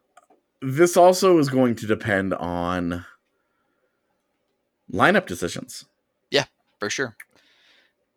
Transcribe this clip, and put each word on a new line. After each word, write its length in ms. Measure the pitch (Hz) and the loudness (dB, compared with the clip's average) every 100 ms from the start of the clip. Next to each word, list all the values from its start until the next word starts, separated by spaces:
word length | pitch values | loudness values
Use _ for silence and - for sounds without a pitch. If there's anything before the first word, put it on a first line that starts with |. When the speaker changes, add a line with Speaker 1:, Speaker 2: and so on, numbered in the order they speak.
| _ _ _ _ _ _ | _ _ _ _ _ _
Speaker 1:
This 360 | 135 135 175 180 | -8 2 2 6
also 420 | 175 185 190 170 | 6 6 4 4
is 100 | 139 | 4
going 280 | 131 127 113 | 2 0 0
to 100 | 110 | -4
depend 480 | 107 - 98 98 | -4 -2 -2 -2
on 720 | - 87 87 87 90 87 87 87 _ _ _ _ _ _ _ _ _ _ _ _ _ _ _ _ _ _ | -4 -4 -4 -4 -4 -4 -6 -10 _ _ _ _ _ _ _ _ _ _ _ _ _ _ _ _ _ _
lineup 340 | 92 143 202 - | 0 2 2 -2
decisions. 580 | 87 85 - - - - _ _ _ _ | -8 -8 -8 -14 -20 -20 _ _ _ _
Speaker 2:
Yeah, 140 | - - _ _ _ | -4 -4 _ _ _
for 100 | 104 | -8
sure. 260 | - 127 - - _ _ _ _ _ _ _ _ | -6 -8 -12 -20 _ _ _ _ _ _ _ _